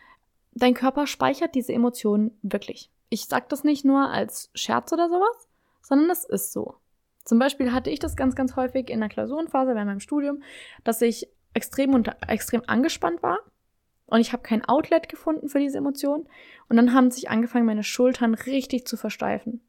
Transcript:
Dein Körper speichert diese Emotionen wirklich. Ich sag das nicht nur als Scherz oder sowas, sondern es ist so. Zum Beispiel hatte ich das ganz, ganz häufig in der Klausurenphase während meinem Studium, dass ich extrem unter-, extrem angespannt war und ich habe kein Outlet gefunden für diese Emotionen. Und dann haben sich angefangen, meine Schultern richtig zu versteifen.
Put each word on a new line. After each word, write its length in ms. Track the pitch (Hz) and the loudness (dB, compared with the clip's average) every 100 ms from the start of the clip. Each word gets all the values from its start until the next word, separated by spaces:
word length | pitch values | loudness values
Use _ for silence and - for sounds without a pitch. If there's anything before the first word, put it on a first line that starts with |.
| _ _ _ _ _ | _ _ _ _ _
Dein 220 | - 247 | 0 2
Körper 320 | 240 262 285 285 | 4 0 0 -2
speichert 480 | - 262 277 330 | 0 0 0 -2
diese 180 | 262 233 | -2 -2
Emotionen 640 | 233 240 247 214 208 220 - | 0 0 0 0 2 0 -4
wirklich. 480 | 196 202 - - - _ - | -6 -6 -6 -16 -18 _ -10
Ich 160 | 233 - | -10 -4
sag 220 | 254 240 | -4 -2
das 160 | 277 | -2
nicht 200 | 302 285 | 0 2
nur 240 | 269 277 269 | 4 4 4
als 420 | 170 214 - - | 0 -4 -8 -14
Scherz 380 | - - 233 - | -8 -2 -2 0
oder 160 | 330 339 | 0 2
sowas, 400 | 359 415 480 _ _ _ _ | 2 2 0 _ _ _ _
sondern 280 | - 277 330 | 0 2 2
es 140 | 349 | 0
ist 280 | - 190 - | -4 -6 -6
so. 240 | - - - _ _ _ _ | -8 -8 -12 _ _ _ _
Zum 140 | - 233 | 0 2
Beispiel 340 | 269 285 254 | 2 0 -2
hatte 180 | 254 - | 0 -2
ich 80 | 285 | -4
das 180 | 320 - | -4 -2
ganz, 180 | 262 | 0
ganz 220 | 254 254 262 | 0 -2 -2
häufig 340 | 254 262 254 | -2 -2 -4
in 100 | 220 | -4
der 80 | 214 | -4
Klausurenphase 680 | 214 220 294 330 269 262 | -4 -4 -4 -2 0 0
während 140 | 226 208 | 0 -2
meinem 120 | 202 | -6
Studium, 420 | - 294 285 285 - - - - | -4 -2 -2 -4 -10 -20 -20 -8
dass 180 | - 226 | -4 0
ich 260 | 233 220 - _ _ | 0 0 -8 _ _
extrem 400 | 233 - - 269 | -6 -4 0 4
unter-, 220 | 262 208 - - | 4 2 -4 -4
extrem 340 | 220 - 226 - | -4 -2 -4 0
angespannt 560 | 220 320 - 339 339 | 0 0 0 -4 -2
war 160 | - 381 - _ _ _ _ _ - | -2 -2 -6 _ _ _ _ _ 0
und 140 | 226 | 2
ich 120 | 233 | 2
habe 100 | 240 | -2
kein 220 | - 220 | -2 -2
Outlet 440 | - 269 - - - | 2 0 2 0 0
gefunden 400 | - 320 311 285 | -8 -4 -4 -2
für 100 | 277 | 0
diese 200 | 285 277 | 0 -2
Emotionen. 500 | 277 269 277 302 - - - - - | -4 -2 -2 -2 -6 -18 -20 -18 2
Und 80 | 233 | 6
dann 160 | 247 | 6
haben 180 | 254 254 | 6 4
sich 200 | 247 - | 2 -2
angefangen, 360 | 220 233 247 226 | -2 0 2 2
meine 160 | 214 | 0
Schultern 520 | 208 - 247 247 233 | -2 2 2 4 2
richtig 520 | 220 254 269 262 247 - | 0 -2 -4 -2 -4 -4
zu 100 | 226 | -8
versteifen. 640 | 214 - 208 202 226 233 | -8 -6 -4 -4 -6 -12